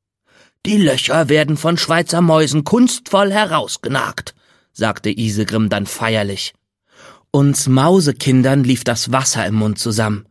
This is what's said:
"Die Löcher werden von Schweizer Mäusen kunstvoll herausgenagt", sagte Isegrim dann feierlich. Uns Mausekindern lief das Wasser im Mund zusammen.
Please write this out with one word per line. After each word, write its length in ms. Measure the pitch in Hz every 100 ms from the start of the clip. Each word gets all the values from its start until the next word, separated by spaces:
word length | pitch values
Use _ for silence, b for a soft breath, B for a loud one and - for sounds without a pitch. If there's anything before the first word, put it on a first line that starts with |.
| _ _ _ b b b -
"Die 120 | 208
Löcher 500 | 170 131 - 156 147
werden 300 | 151 151 151
von 200 | 160 170
Schweizer 440 | - 170 170 170
Mäusen 420 | 175 160 156 147
kunstvoll 680 | 143 226 247 - - 196 202
herausgenagt", 1040 | 202 208 160 123 - 117 135 110 - - - _ _ _
sagte 380 | - 107 101 104
Isegrim 600 | 101 113 104 104 110 107
dann 160 | 101 98
feierlich. 680 | - 113 113 101 98 - - _ _ b b b b b
Uns 360 | 143 143 139 -
Mausekindern 960 | 131 147 190 147 - - 127 127 139
lief 200 | 127 123
das 280 | - 117 -
Wasser 340 | 127 135 - 95
im 80 | 107
Mund 240 | 107 101
zusammen. 480 | 117 107 110 104 107